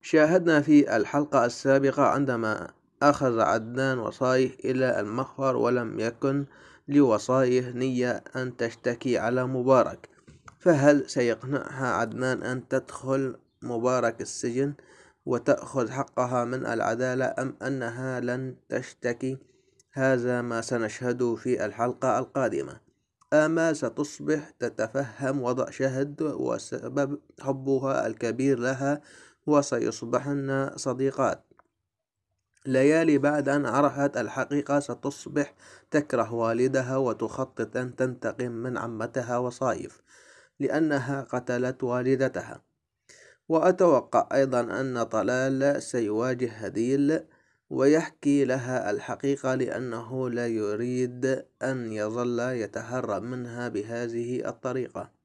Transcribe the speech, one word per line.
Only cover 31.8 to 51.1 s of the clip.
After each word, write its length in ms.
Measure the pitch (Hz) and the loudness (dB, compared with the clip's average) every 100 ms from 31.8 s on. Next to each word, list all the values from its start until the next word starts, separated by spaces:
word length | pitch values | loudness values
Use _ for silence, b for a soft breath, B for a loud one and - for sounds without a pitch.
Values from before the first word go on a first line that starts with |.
| _ _ _ _ _ _ _ _ | _ _ _ _ _ _ _ _
ليالي 520 | 135 131 139 160 160 143 | 0 4 6 6 4 4
بعد 320 | 143 147 135 | 4 2 2
أن 160 | 143 | 0
عرفت 520 | 131 127 143 139 139 127 | 2 4 2 2 0 0
الحقيقة 600 | 110 131 127 143 143 143 | -4 -4 -2 -2 0 0
ستصبح 760 | 143 120 139 - - 147 143 _ B B B | 0 -6 -8 -8 -4 -4 -4 _ B B B
تكره 420 | 151 147 123 110 | -2 0 -2 0
والدها 640 | 117 113 117 127 131 127 135 | 0 0 2 2 2 0 0
وتخطط 800 | 127 113 113 - 131 - 110 127 | 0 -2 -4 -4 -8 -6 -6 -4
أن 180 | 127 | -6
تنتقم 560 | 120 131 123 113 - 123 | -2 -2 -2 -6 -4 -6
من 260 | 117 123 123 | -6 -6 -6
عمتها 600 | 120 110 117 131 120 123 | -6 -6 -6 -6 -4 -2
وصايف، 640 | 123 120 127 - - - b b b b b _ | -4 -2 -2 -2 -8 -16 b b b b b _
لأنها 600 | 139 151 160 139 123 139 | -2 2 2 0 -2 -6
قتلت 600 | 127 127 123 123 123 131 | -4 -6 -4 -2 -2 -4
والدتها. 800 | 127 123 127 131 131 90 - 64 _ _ _ _ _ B B B - | -2 0 0 2 0 -2 -10 -16 _ _ _ _ _ B B B 0
وأتوقع 800 | 160 156 180 180 131 - - - | 4 4 6 6 6 4 0 2
أيضًا 480 | 139 135 123 120 101 | 2 2 2 0 -2
أن 220 | 135 123 | -2 -2
طلال 800 | 113 110 113 127 135 135 139 143 | 0 0 0 0 0 2 2 0
سيواجه 680 | - 123 107 107 127 127 123 | -2 -2 0 0 0 -2 -4
هديل 680 | 107 101 107 120 139 143 160 - b b b _ | -4 -6 -2 0 2 2 0 -4 b b b _
ويحكي 760 | 131 139 160 165 _ 147 143 | 2 6 6 2 _ 2 2
لها 460 | 127 131 123 127 104 | 2 0 -2 -2 -2
الحقيقة، 640 | 104 - 117 139 139 131 | -4 -6 -4 -2 -2 -2
لأنه 760 | 131 123 117 127 117 117 131 127 | 0 -2 -4 -6 -8 -6 -4 -4
لا 180 | 120 120 | -2 -2
يريد 1000 | 113 104 107 123 127 123 | -2 -2 -2 -2 -2 -2